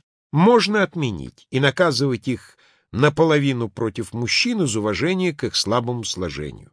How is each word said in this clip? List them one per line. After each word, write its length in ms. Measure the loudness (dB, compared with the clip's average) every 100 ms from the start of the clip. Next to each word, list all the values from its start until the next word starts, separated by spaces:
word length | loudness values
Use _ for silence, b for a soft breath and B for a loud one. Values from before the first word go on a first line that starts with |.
| -14 _ _
можно 520 | 4 6 6 4 0
отменить 640 | 0 -2 -4 -4 -10 -16 _
и 80 | 0
наказывать 680 | 0 2 2 2 -2 -2 -4
их 300 | -6 -8 _ b b b
наполовину 800 | 0 2 4 2 4 2 -2 -4
против 440 | -4 -4 -4 -8
мужчин 500 | -6 -2 0 0 0
из 120 | -2 0
уважения 580 | -2 -2 -2 0 -2
к 100 | -2
их 120 | -4 -4
слабому 480 | 0 0 -2 -6
сложению. 680 | -6 -6 -6 -6 -10 -12 -20